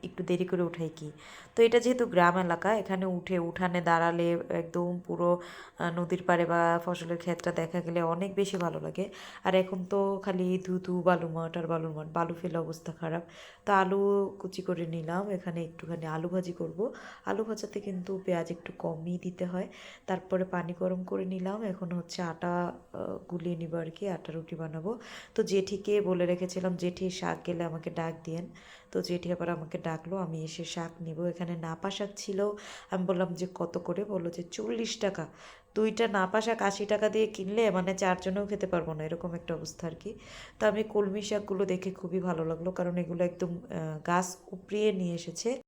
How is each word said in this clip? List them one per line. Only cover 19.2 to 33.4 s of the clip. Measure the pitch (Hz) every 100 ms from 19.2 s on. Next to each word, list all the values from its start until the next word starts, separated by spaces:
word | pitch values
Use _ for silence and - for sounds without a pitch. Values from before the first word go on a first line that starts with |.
দিতে | 180 180 180
হয়। | 180 208 - - - -
তারপরে | - - 185 185
পানি | 180 170 175
গরম | 185 185
করে | 185 196 185
নিলাম। | 185 185 208
এখন | 220 185 175
হচ্ছে | 175 170 -
আটা, | 175 165 175 175 175 - -
আহ, | - - - -
গুলিয়ে | 175 165 170
নিব | 165 165
আর | 165 160
কি, | 202
আটা | 170 -
রুটি | 160 165 160
বানাবো। | 160 160 170 233 - - - -
তো |
জেঠিকে | 220 196 190 202 202 208
বলে | 185 180 175
রেখেছিলাম, | 180 180 185 180 175
"জেঠি | 180 180 185
শাক | 185 175 165 -
গেলে | 170
আমাকে | 170 160 165
ডাক | 160 165 160
দিয়েন।" | - 165 175 - - - -
তো | 185
জেঠি | 180 175 170
আবার | 175 170
আমাকে | 170 160 175
ডাকলো, | 165 160 - 190
আমি | 175 160
এসে | 156 160 165
শাক | - 165 165
নিব। | 165 156
এখানে | 175 175 175 170
নাপা | 165 160 196
শাক | 190 202 202
ছিল, | - 190 208 208 - - -
আমি | 190 180
বললাম | 180 185
যে, | 165